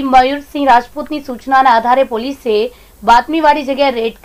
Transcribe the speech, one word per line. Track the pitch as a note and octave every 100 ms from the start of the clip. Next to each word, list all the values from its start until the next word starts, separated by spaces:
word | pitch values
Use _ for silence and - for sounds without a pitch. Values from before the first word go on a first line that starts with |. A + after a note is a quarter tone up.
મયુરસિંહ | C#4 B3+ B3+ C#4+ C#4+ D4+ C#4
રાજપૂતની | A#3+ B3 D4 D4 D4+ C#4+
સૂચનાના | A#3+ - C4+ C4+ A3+
આધારે | A#3 B3+ C4+
પોલીસે | A3 B3 C4+ A#3+ G#3+ A#3 - - _
બાતમીવાળી | G#3+ A#3 A#3+ D#4+ D#4 D4 C#4
જગ્યાએ | C4+ C#4 A#3+
રેડ | A3+ G#3